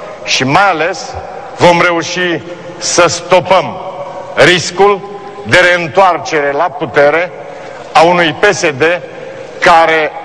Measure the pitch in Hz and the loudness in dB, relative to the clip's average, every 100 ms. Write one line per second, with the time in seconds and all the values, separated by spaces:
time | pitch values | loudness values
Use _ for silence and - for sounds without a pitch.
0 | - - - - 131 165 202 160 165 185 | -14 -12 -6 -2 2 4 4 2 -2 -4
1 | - - - - - - 170 170 175 170 | -10 -12 -12 -14 -14 2 4 4 2 0
2 | 160 180 180 170 - - - - - - | -2 -4 -2 -4 -6 -14 -14 -10 -2 2
3 | 170 - - 180 - 185 135 101 - - | 2 2 2 2 4 2 0 -6 -10 -12
4 | - - - - 147 180 - 180 202 196 | -12 -12 -6 2 4 2 0 2 2 2
5 | - - - - 104 170 175 175 160 190 | -4 -14 -16 -14 0 2 4 2 0 2
6 | 190 165 135 156 143 143 170 - 151 147 | 4 2 -2 -2 -2 0 -2 -4 -4 2
7 | 143 156 175 - - - - - - - | 4 4 -2 -8 -16 -16 -16 -16 -2 4
8 | 165 175 165 - 208 185 165 131 160 175 | 4 4 0 2 0 2 -2 0 0 0
9 | - - - - - - 180 170 160 160 | -6 -14 -14 -14 -14 -2 4 6 6 2
10 | 151 - | -2 -4